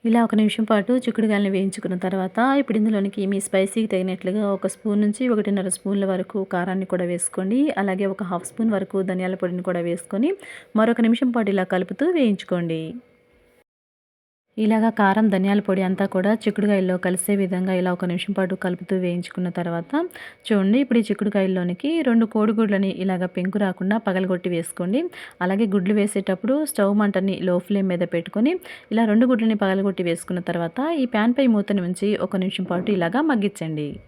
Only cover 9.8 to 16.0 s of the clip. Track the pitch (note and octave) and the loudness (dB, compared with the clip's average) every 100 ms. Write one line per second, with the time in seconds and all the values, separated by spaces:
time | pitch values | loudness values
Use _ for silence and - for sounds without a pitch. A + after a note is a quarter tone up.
9.8 | E3+ F3 - G3+ C#4+ G4 - - - G#3+ | -2 -4 -4 -2 0 -2 -8 -20 -4 2
10.8 | A3 A#3 A3+ A3+ C4 A#3+ G#3 G3 F#3 F#3 | 2 4 4 4 2 2 0 0 0 -2
11.8 | F3+ F#3+ D#4 F4 B3 G3 - F3+ E3+ D#3+ | -2 -2 0 2 2 2 -2 -4 -2 -4
12.8 | D#3+ A#3+ - _ _ _ _ _ _ _ | -6 -12 -16 _ _ _ _ _ _ _
13.8 | _ _ _ _ _ _ _ - G#3+ A3 | _ _ _ _ _ _ _ -2 2 4
14.8 | A3+ A3 G3+ G3+ A3 F#3+ F#3+ G3+ G#3 F#3+ | 2 4 4 6 4 4 2 2 2 0
15.8 | F#3 F#3 | 0 0